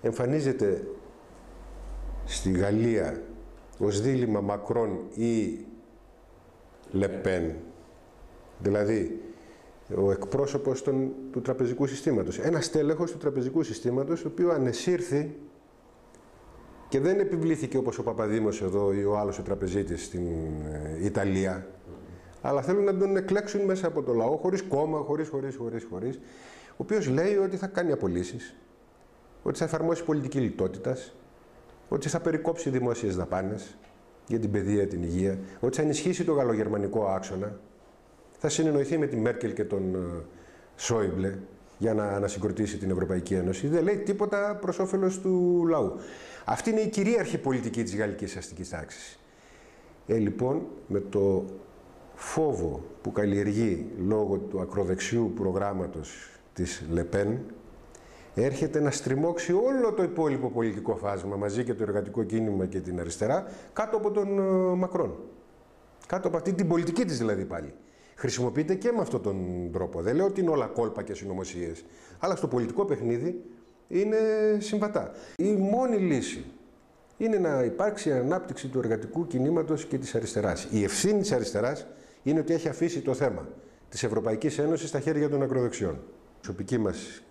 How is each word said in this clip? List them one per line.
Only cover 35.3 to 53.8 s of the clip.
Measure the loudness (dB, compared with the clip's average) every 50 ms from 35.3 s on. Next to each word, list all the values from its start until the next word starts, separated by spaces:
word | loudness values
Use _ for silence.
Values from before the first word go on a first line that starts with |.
| 0 -2 -6 -12 -8 -2
ότι | -2 -2 0
θα | 2
ενισχύσει | 0 0 0 0 0 -2 0 0 0
το | 2
γαλλογερμανικό | 2 2 2 2 2 2 2 0 0 0 0 0 0 0 0
άξονα, | 2 0 -2 -4 -4 -6 -6 -6 -6 -8 -12 -18 -20 -20 -20 -20 -20 -20 -20 -20 -20 -20 -20 -20 -20 -10 -4
θα | -2 -2
συνεννοηθεί | 0 2 2 4 4 2 2 2 2 0
με | 2
τη | 0 0
Μέρκελ | 2 2 0 0 0 -2 -4
και | -2 -2 -2
τον, | -2 0 0 0 0 0
ε, | -2 -2 -4 -6 -8 -10 -12 -18 -20 -20 -20 -20 -20 -20 -20 -14
Σόιμπλε, | -8 -2 0 2 2 2 0 0 0 -2 -2 -2 -6 -12 -16 -20 -20 -20 -20 -6 -2
για | 0 2 2
να | 2 0
ανασυγκροτήσει | 0 0 0 -2 -2 -2 -2 -2 -2 0 0 -2 -2 -2 -4
την | -2 0
Ευρωπαϊκή | 0 0 2 0 0 -2 0 0 0
Ένωση. | 0 2 0 0 0 0 2
Δεν | 2 2
λέει | 4 2 2 0
τίποτα | 0 -2 0 0 0 0 2 0 0 0 -2 -2
προς | -4 -4 -2 -2
όφελος | -2 0 2 2 2 2 0 0
του | 0 2 4 6 6 6 6 6 6 6
λαού. | 4 4 4 0 -2 -6 -10 -12 -14 -16 -16 -16 -18 -8 -2
Αυτή | -2 -2 0 2 2
είναι | 2 2
η | 2 2
κυρίαρχη | 2 2 2 4 4 4 2 0 -2 -2
πολιτική | 0 0 0 0 0 -2 -2 0
της | -2 0 0
γαλλικής | 0 0 0 0 -4 -6 -6 -6
αστικής | -10 -12 -12 -10 -12 -10 -8
τάξης. | -8 -8 -8 -10 -14 -16 -18 -18 -20 -20 -20 -20 -20 -20 -20 -20 -20 -20 -20 -20 -20 -20 -20 -20 -20 -16 -2
Ε, | 0 2
λοιπόν, | 2 2 2 2 0 0 0 0 0 -2 -6 -12 -16 -8
με | -2 -2 -2
το | -2 0 2 4 4 4 4 2 0 -4 -10 -14 -16 -18 -20 -20 -20 -20 -20 -20 -20 -20 -18
φόβο | -14 -10 -4 0 2 2 2 2 0 -2 -2 -4 -6 -10 -12 -16 -8
που | -8 -4
καλλιεργεί | -2 0 2 2 2 2 2 2 2 2 2 2 0 0